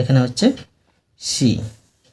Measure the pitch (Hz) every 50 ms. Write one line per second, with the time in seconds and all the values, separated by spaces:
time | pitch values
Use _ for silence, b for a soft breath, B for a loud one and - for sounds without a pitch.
0 | 127 - 135 131 123 127 123 - 196 254 277 - - - _ _ _ _ _ _
1 | _ _ _ _ - - - - 139 117 101 - - - - _ _ _ _ _
2 | _ _